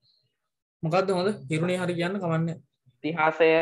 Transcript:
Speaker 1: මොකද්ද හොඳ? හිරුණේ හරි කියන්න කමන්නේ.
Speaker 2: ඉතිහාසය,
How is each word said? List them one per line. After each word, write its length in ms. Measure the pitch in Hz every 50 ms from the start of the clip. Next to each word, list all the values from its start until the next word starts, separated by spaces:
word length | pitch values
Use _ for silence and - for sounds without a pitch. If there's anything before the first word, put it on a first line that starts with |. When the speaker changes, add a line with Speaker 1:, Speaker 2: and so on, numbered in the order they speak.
| _ _ _ _ _ _ _ _ _ _ _ _ _ _ _ -
Speaker 1:
මොකද්ද 260 | 165 156 170 190 185 196
හොඳ? 180 | 190 175 180 208 208 - -
හිරුණේ 320 | - 160 156 170 180 180 180
හරි 160 | 180 170 175
කියන්න 260 | 165 170 175 202 202
කමන්නේ. 360 | 180 165 160 160 165 165 165 - _ _ _ _ _ _ _ _ -
Speaker 2:
ඉතිහාසය, 440 | 151 170 160 156 160 160 165 165 160 160 165